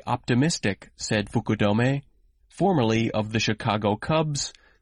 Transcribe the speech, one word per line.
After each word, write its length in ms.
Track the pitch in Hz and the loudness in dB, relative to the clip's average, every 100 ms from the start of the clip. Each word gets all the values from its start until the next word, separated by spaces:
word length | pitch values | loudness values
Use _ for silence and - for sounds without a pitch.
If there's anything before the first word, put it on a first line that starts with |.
| - | -2
optimistic," 840 | 123 - 123 156 - 107 95 - - | -4 0 2 2 0 -4 -6 -10 -12
said 360 | - 107 101 | -2 -2 0
Fukudome, 720 | 120 - 107 104 107 123 139 - _ _ _ _ | -2 -2 2 2 2 2 -2 -6 _ _ _ _
formerly 640 | - 185 165 113 113 113 | -2 0 2 2 2 0
of 220 | 107 107 | -2 -2
the 80 | 113 | -2
Chicago 560 | - 107 117 104 104 104 | -2 -2 -2 0 0 0
Cubs, 580 | - 160 156 143 - - _ _ | 0 0 0 -4 -8 -12 _ _